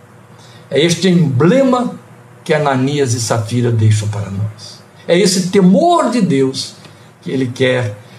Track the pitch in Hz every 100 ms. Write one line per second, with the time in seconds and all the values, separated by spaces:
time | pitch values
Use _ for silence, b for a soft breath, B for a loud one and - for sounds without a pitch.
0 | - - - B B B B 139 170 165
1 | 185 175 135 120 160 269 262 247 240 -
2 | - - - - - 151 147 131 135 147
3 | 131 117 110 117 107 120 120 113 107 104
4 | - 107 98 98 107 - - - - B
5 | - 170 202 185 180 202 180 240 339 339
6 | 262 233 185 135 135 131 - - B B
7 | B - - 135 127 - 127 127 113 104
8 | B